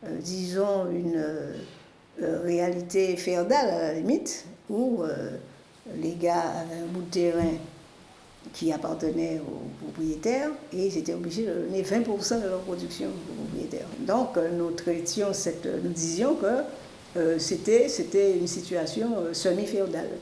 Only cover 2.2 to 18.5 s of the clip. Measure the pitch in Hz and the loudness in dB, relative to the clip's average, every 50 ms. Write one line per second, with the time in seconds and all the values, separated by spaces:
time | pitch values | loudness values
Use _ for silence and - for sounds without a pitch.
2.2 | 160 160 160 175 170 175 175 170 175 180 175 175 175 175 - 196 190 185 180 170 | -2 -2 0 0 0 2 2 4 4 2 2 0 -4 0 2 4 4 4 2 0
3.2 | - - 180 175 175 202 254 294 277 220 175 170 165 160 160 165 160 196 269 381 | 2 0 2 2 4 4 6 6 6 4 2 2 2 0 0 0 2 2 2 2
4.2 | - - - - - - - - - - 214 208 247 262 240 185 165 156 - - | 2 -2 -8 -8 -10 -14 -18 -20 -8 -4 0 0 2 2 2 0 0 -2 -2 -4
5.2 | 117 113 - - - - - - - - - - - - - - 160 165 170 170 | -4 -6 -6 -8 -12 -14 -20 -20 -20 -20 -20 -20 -16 -12 -8 -4 -2 -2 -2 0
6.2 | 170 170 170 175 170 160 - 170 165 165 160 170 170 170 180 185 175 170 - 190 | 0 2 2 2 2 0 -2 -4 -6 -6 -6 -6 -6 -4 -4 -6 -6 -2 2 4
7.2 | 175 175 170 170 165 165 160 160 - - - - - - - - - - - - | 4 4 4 4 4 2 2 0 -4 -10 -14 -16 -20 -20 -20 -20 -20 -20 -20 -20
8.2 | - - - - - - - - 170 160 156 147 - - 160 - 160 160 156 165 | -20 -20 -20 -20 -20 -16 -10 -2 0 0 0 2 0 -2 -4 0 0 0 2 2
9.2 | 165 165 160 160 147 - - - - - - - 147 151 - - 160 160 156 151 | 0 0 0 -2 -4 -6 -8 -8 -8 -10 -10 -10 -10 -10 -6 -4 -2 -2 -2 0
10.2 | - 220 240 262 277 302 302 277 - - - 185 185 196 175 170 - - 170 175 | 0 2 2 2 2 0 -4 -6 -10 -8 -4 0 0 0 0 0 -2 -2 -2 -2
11.2 | 175 170 165 196 226 208 170 175 170 175 180 190 185 - 196 233 233 233 208 196 | -4 -4 -2 -2 0 0 0 -2 -2 -2 0 -2 0 2 2 2 2 2 0 0
12.2 | - - 233 233 214 190 185 185 185 - 180 175 175 175 - - 196 190 190 180 | 0 0 0 0 0 0 -2 -2 -2 -4 -6 -4 -4 -6 -6 -4 -4 -4 -4 -6
13.2 | 160 - - - 147 - - - - - - - - - - - - - 190 240 | -8 -10 -8 -8 -6 -6 -6 -6 -6 -6 -6 -8 -8 -8 -8 -6 -2 0 2 2
14.2 | 262 247 - 180 165 165 175 175 170 170 165 170 - 175 170 170 170 170 - 220 | 2 2 2 2 2 2 2 0 0 -2 -2 -2 0 0 0 0 0 -2 -2 0
15.2 | 208 202 175 - - 175 165 - - - - - 170 175 170 165 165 165 165 175 | 0 0 0 0 -2 -2 -4 -4 -4 -4 -4 -2 -2 -2 -2 -2 -2 -2 0 2
16.2 | 226 277 320 - 214 196 240 262 294 - - - - - - - - - - 175 | 2 2 2 2 2 2 2 2 0 -2 -6 -12 -14 -16 -18 -18 -20 -8 -2 2
17.2 | 165 160 165 165 165 - 196 170 - 208 220 233 247 - - - 175 - - 196 | 2 4 4 2 2 0 -2 0 4 6 6 6 6 6 4 0 -2 2 4 6
18.2 | 202 196 190 175 175 175 | 6 6 6 4 2 0